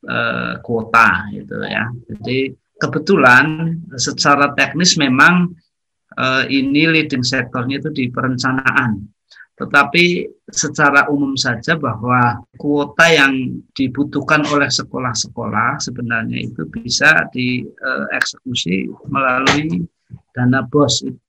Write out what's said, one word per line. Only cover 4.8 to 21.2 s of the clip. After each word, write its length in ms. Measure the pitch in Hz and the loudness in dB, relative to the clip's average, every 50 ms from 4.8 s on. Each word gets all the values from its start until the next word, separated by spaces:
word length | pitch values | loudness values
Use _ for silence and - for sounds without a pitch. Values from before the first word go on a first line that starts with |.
| 180 185 - 170 | 2 2 2 2
memang, 560 | 147 135 127 131 147 165 175 180 180 175 - - _ _ _ _ _ _ _ _ _ _ - - | 2 2 6 6 6 6 8 6 2 0 -2 -10 _ _ _ _ _ _ _ _ _ _ -8 -4
eh, 260 | 127 131 131 131 127 - | -2 0 0 0 0 0
ini 400 | 131 139 131 139 139 147 160 165 | 0 0 0 2 2 4 4 4
leading 320 | 160 156 151 143 143 127 123 | 4 2 2 0 -2 -2 -2
sektornya 560 | 123 131 131 123 123 - 127 120 123 139 139 | -2 -2 -2 -4 -4 -4 -6 -4 -4 -4 -4
itu 160 | 131 156 151 | -6 -6 -4
di 160 | 139 127 123 | -4 -4 -4
perencanaan. 960 | 123 - 127 127 131 123 - 135 131 131 135 131 135 143 131 117 107 98 101 - _ _ _ _ - - - _ _ | -4 -4 -4 -2 -4 -2 -2 -2 -2 0 0 0 0 2 0 0 -2 -4 -6 -14 _ _ _ _ -20 -20 -20 _ _
Tetapi 720 | _ 139 131 - 143 143 143 - 170 175 175 175 180 - - - _ _ - | _ -10 0 2 2 2 4 2 2 2 4 2 -2 -4 -8 -12 _ _ -10
secara 560 | - - 170 156 151 - 151 143 139 143 - | -6 -4 -4 -4 0 2 2 4 6 4 4
umum 320 | - 147 143 143 135 135 131 | 4 0 0 0 -2 -2 -2
saja 400 | 127 135 120 113 - - 170 165 | -2 -2 -4 -4 -2 -4 -4 -2
bahwa 640 | 143 123 110 - 117 123 123 123 120 120 123 120 - _ _ - | -2 -6 -6 -4 -2 0 2 4 4 2 0 -2 -10 _ _ -8
kuota 480 | - 147 143 147 143 - - - 165 | -2 -2 0 0 0 -4 0 2 4
yang 540 | 170 165 151 139 139 135 131 131 127 123 123 - _ _ | 4 6 6 4 4 2 0 -2 -4 -6 -8 -12 _ _
dibutuhkan 680 | - 139 127 123 131 143 143 - 143 131 - 156 151 147 147 | -4 -4 -2 0 -2 -4 -2 -2 -6 0 0 0 2 2 2
oleh 160 | 147 143 143 | 0 0 0
sekolah-sekolah 1120 | 139 127 - 151 - - 131 131 123 117 - - - - - 113 107 107 104 113 123 143 151 | 0 -2 -4 -6 -6 -8 -6 -6 -4 -4 -4 -6 -8 -8 -8 -8 -4 -2 -2 -2 -2 -2 -4
sebenarnya 640 | - - 123 127 123 117 117 113 113 120 120 123 123 | -8 -10 -8 -8 -6 -4 -4 -4 -4 -4 -6 -6 -8
itu 240 | 117 120 - 160 | -8 -8 -8 -10
bisa 600 | 151 - 117 117 123 127 - 139 151 160 170 160 151 | -8 -10 -10 -8 -6 -4 0 2 2 2 2 0 -2
dieksekusi 1600 | _ 127 127 123 127 127 135 139 - - - 135 131 135 143 - - - - - - - _ 131 123 123 - 80 92 95 - - - - - | _ -4 -2 -2 -2 -4 -6 -8 -14 -10 -8 -6 -6 -6 -6 -6 -4 -4 -4 -4 -6 -10 _ -8 -6 -6 -4 -2 -4 -4 -4 -6 -10 -12 -10
melalui 800 | - 143 135 135 131 127 127 135 139 143 147 156 160 170 175 170 - _ _ _ _ 123 - _ _ _ | -6 -4 -2 0 0 0 0 0 0 0 0 0 -2 -2 -4 -4 -6 _ _ _ _ -20 -20 _ _ _
dana 320 | 123 123 123 127 135 127 | -2 0 2 2 0 -2
bos. 400 | 127 - 147 143 123 - - 135 131 127 - | 0 2 2 2 2 0 -2 -4 -8 -12 -12